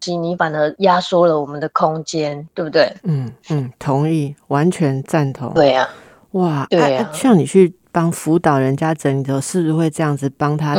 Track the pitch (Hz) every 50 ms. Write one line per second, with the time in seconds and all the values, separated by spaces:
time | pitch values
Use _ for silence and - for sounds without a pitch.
0 | - 180 175 170 165 170 175 175 175 160 151 151 151 151 - - 196 190 180 180
1 | 175 - - 175 175 175 156 151 143 135 147 147 151 160 - - - 160 156 160
2 | 151 - - 160 151 147 147 147 147 - - - 170 156 147 160 139 - - -
3 | - 196 151 139 127 113 123 _ _ - 160 147 131 127 - - - 147 135 135
4 | 147 156 165 160 143 139 143 _ _ - 143 139 151 180 185 - 175 139 135 135
5 | 135 - - 160 147 135 127 - 127 117 - 165 151 139 131 131 127 - - -
6 | - - - _ _ _ - 190 180 170 151 143 131 - 202 175 156 143 135 131
7 | 233 - - - - 269 233 170 135 135 - 190 190 175 - _ _ _ - 170
8 | 165 170 160 - - 156 160 170 - 160 147 135 131 131 135 143 165 160 160 156
9 | - 143 135 139 135 135 135 135 135 - - 185 170 156 156 160 165 160 151 -
10 | 165 151 143 139 139 139 - - 151 143 151 151 156 147 143